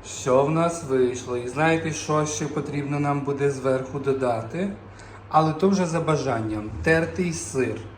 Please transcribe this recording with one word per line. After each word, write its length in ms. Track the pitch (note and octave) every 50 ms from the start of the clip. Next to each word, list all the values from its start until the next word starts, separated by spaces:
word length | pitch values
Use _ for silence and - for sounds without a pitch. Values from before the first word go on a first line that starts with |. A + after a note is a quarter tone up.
| -
що 380 | - - - - C3+ B2+ C3+ C#3+
в 80 | D3
нас 320 | D#3+ E3 E3+ E3+ E3 - -
вийшло. 540 | C3+ C3 C3 B2+ A#2+ B2 - - C3 B2
І 100 | B2 A#2+
знаєте, 440 | B2 B2 C#3 D#3 D#3+ E3 E3 E3 D#3+
що 340 | D3+ - - - D3+ D3+ D3+
ще 200 | D3+ - - D#3+
потрібно 540 | D3 - D#3+ C#3+ - C#3+ C#3+ C#3 C#3 C#3+ C#3+
нам 220 | D3 C#3+ C#3+ C#3+
буде 300 | C3 C#3 C#3+ C#3 C#3+ C#3+
зверху 480 | C3+ B2+ B2+ C3+ C3 B2+ C3 - - C#3
додати? 760 | C3 C#3 C3+ C3+ C3 B2 A#2 A2 A2 - - E3 G3 G3+ G3+ - - - - - - - - - - -
Але 240 | - D#3 D#3+ D#3 D3+
то 160 | - F#3+ G3
вже 160 | G3 F#3+ F3+
за 140 | D#3+ D#3+ E3
бажанням. 720 | D#3 D#3+ D#3 C#3 C3 C3+ B2 A2 G#2+ G#2+ G#2+ G#2+ G#2+ G#2+ - - -
Тертий 500 | E3 D#3+ E3 E3 E3 - - F3+ F3 D#3+
сир. 420 | - - - - C3+ B2 A2 G#2 - - - -